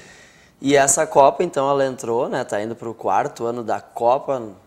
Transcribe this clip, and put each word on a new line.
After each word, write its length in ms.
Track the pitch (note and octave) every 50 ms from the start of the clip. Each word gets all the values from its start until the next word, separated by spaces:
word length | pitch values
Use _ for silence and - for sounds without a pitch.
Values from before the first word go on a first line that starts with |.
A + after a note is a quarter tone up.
| - - - - - - - _ _ _ _ _
E 160 | - C#3 C#3+
essa 320 | C#3 C#3 C3+ - E3 D#3
Copa, 380 | - - D3+ C3+ C#3+ - - F#3
então, 240 | E3+ - C#3+ C3+ C#3
ela 160 | C#3+ C#3 C3+
entrou, 460 | C3 B2+ - - A2+ A#2 A#2+ C#3+ G#3
né, 120 | - -
tá 200 | B2 - A2+ G#2
indo 120 | G#2+ A2+ A#2
pro 200 | - A2+ A2+ A2
quarto 500 | - - G2+ F#2+ G#2+ C3 C#3+ - - A#2
ano 180 | A#2 A#2+ B2
da 160 | A2+ G#2+ G2+ G#2
Copa 640 | - - _ - A#2+ A#2 B2+ C#3+ - - C3+ B2+ A2+ G#2+ F#2+ - _